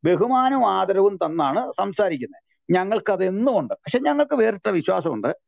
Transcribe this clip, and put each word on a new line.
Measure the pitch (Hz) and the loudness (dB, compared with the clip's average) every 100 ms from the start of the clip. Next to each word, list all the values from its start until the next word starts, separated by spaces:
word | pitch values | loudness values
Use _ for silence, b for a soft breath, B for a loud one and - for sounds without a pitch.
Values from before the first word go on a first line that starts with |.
| 156 | 2
ബഹുമാനവും | 175 226 254 254 269 226 | 2 2 2 2 2 2
ആദരവും | 190 190 196 196 190 | 0 0 2 2 0
തന്നാണ് | 165 165 139 165 294 | -4 0 0 0 -4
സംസാരിക്കുന്നത്. | - 196 190 196 147 - - _ _ - | -4 -6 0 -2 -2 -8 -14 _ _ 0
ഞങ്ങൾക്കത് | 180 190 214 - 190 | 0 2 -2 -2 0
എന്നുമുണ്ട്. | 185 190 254 220 123 | 0 0 0 0 -2
പക്ഷെ | 98 - 247 | -8 -4 -2
ഞങ്ങൾക്ക് | 294 285 294 285 | 0 0 0 2
വേറിട്ട | 220 208 220 | 0 0 -2
വിശ്വാസമുണ്ട്. | 185 151 185 165 117 120 - | -2 0 0 0 -2 -4 -6